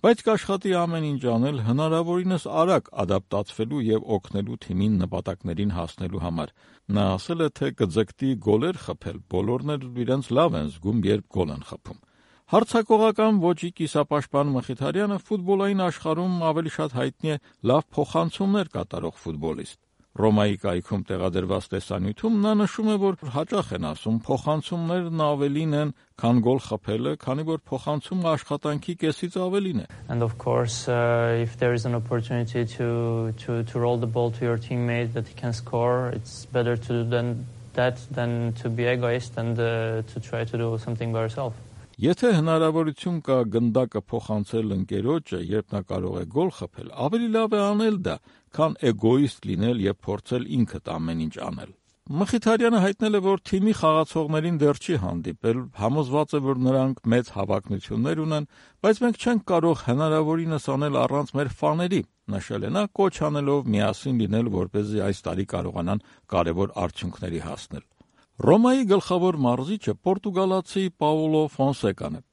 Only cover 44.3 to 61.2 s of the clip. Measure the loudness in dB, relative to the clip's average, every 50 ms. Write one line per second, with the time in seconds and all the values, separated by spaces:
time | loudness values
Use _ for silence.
44.3 | -2 -2 -2 -2 -2 -2 0 0 -2 -2 -2 -2 -2 -2 0 0 0 -2 -2 -4
45.3 | -6 -6 -4 -2 -2 -2 -2 _ -6 -6 -6 _ -6 -4 -4 -4 -4 -6 -8 -4
46.3 | -2 0 0 0 -2 -6 -12 -12 _ -14 -16 -16 -8 -4 -2 0 0 0 0 0
47.3 | 2 0 2 2 2 2 2 2 2 2 2 2 2 0 -2 -4 -4 -6 _ _
48.3 | _ _ _ _ _ 0 0 0 2 2 2 2 2 4 4 4 6 6 4 2
49.3 | 0 -6 -6 -4 -2 0 0 0 0 0 0 0 -2 _ -4 -6 -6 -6 -4 -4
50.3 | -4 -4 -4 -2 0 0 0 0 -2 -10 _ -8 -6 -4 -4 -4 -2 -2 -4 -4
51.3 | -6 -6 -8 -8 -8 -8 -12 -16 -18 _ _ _ _ _ _ -8 -2 -2 -2 0
52.3 | 0 0 2 4 2 4 4 4 4 4 4 2 2 _ 0 2 2 2 4 2
53.3 | 2 0 _ -2 0 2 2 2 2 4 4 4 4 4 2 2 0 -2 -2 0
54.3 | 0 0 0 0 0 4 4 4 4 2 0 -2 -2 0 0 -2 -4 -4 -4 -6
55.3 | -10 -2 0 0 0 0 -2 -8 -6 -2 0 0 2 2 0 0 0 0 0 0
56.3 | 0 -2 0 0 0 2 2 4 4 4 2 2 -2 -2 _ 2 2 2 2 0
57.3 | -4 -6 -2 -2 -2 -2 -2 -4 -6 -6 -6 -6 -4 -2 0 0 0 -2 -2 -2
58.3 | -2 -2 -4 -6 _ _ -20 _ _ _ 2 2 2 4 2 -2 0 0 -2 0
59.3 | 0 0 0 2 0 2 4 4 2 2 0 0 0 2 2 2 2 2 2 2
60.3 | 0 0 0 -2 -2 -2 -2 -2 -2 0 0 0 2 2 2 2 0 0